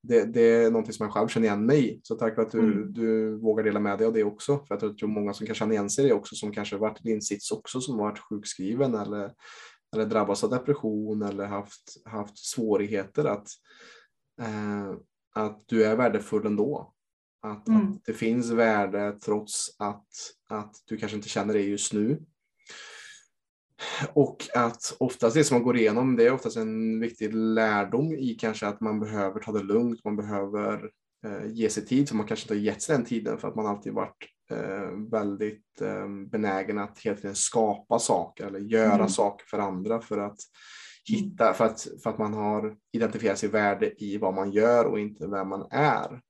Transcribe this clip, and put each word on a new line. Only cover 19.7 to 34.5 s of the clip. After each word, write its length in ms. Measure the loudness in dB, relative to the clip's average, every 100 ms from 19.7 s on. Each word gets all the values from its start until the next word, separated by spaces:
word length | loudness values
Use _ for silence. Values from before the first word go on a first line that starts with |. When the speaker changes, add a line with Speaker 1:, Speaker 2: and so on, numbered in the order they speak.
| _
Speaker 1:
att, 300 | -8 -8 _ -16 -16 _ _
att 260 | -10 -10 -20 _
du 80 | -8
kanske 200 | -6 -8
inte 120 | -6
känner 260 | -4 0
det 80 | 0
just 300 | 0 -2 -2
nu. 300 | 0 0 -2 -6 _ _ _ -20 -20 -18 -20 -20 -20 _ _ _ _ _ _ -10 -6 0
Och 320 | 4 4 0 -2
att 420 | 0 0 -2 -10 -2
oftast 360 | -4 2 4 6
det 80 |
som 100 | 6
man 100 | 4
går 120 | 4 4
igenom, 400 | 4 4 2 6
det 100 | 6
är 60 |
oftast 240 | 4 -2 -4
en 440 | -4 -2 -2 0
viktig 340 | -4 -4 -4
lärdom 800 | 0 2 4 4 2 2 0 0
i 240 | -2 -4 -2
kanske 260 | -4 -2 -4
att 140 | -2
man 200 | -2 -2
behöver 400 | -2 -2 -2 -4
ta 120 | -4
det 100 | -4
lugnt, 420 | 2 2 2 -2
man 120 | -4 -4
behöver, 760 | -4 -4 -2 -2 -2 -4 -8 _ _ _ -10
eh, 200 | -8 -8
ge 180 | -2 0
sig 160 | 0 2
tid, 220 | 2 4
för 80 | 0
man 100 | -2
kanske 180 | -6
inte 100 | -2
har 60 | -2
gett 220 | 0 -2
sig 140 | 0 0
den 80 | 0
tiden 320 | -4 -4 -4
för 100 | -6
att 60 | -4
man 100 | -4
alltid 260 | -4 -6
varit, 240 | -6 -6 _ -20 _ _